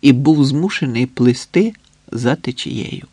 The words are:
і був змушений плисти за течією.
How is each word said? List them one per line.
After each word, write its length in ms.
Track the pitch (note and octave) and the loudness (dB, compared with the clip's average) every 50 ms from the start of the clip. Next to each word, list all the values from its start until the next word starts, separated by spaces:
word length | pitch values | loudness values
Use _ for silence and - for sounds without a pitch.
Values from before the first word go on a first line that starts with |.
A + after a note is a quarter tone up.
і 100 | - C#3 | 6 4
був 340 | C3 B2 C#3 D3 D#3+ D3 C#3+ | 4 4 4 2 4 4 2
змушений 600 | C3+ C3+ D3 E3+ G3 - - - C3 A#2 A#2 B2+ | 0 0 -2 -2 -2 -2 -4 -4 -4 -2 -2 -4
плисти 680 | B2+ - - B2 B2 A#2+ - - _ - F3 G#3 A3+ G#3+ _ _ _ _ _ _ - | -4 -2 2 2 2 2 0 -6 _ 0 0 0 0 -2 _ _ _ _ _ _ -10
за 240 | - A2+ B2 B2 C#3+ | -8 -4 -2 -2 -2
течією. 720 | - - - B2 - - - - A#2 - - - - - _ | -2 -4 -10 -8 -8 -10 -8 -8 -8 -8 -10 -12 -14 -16 _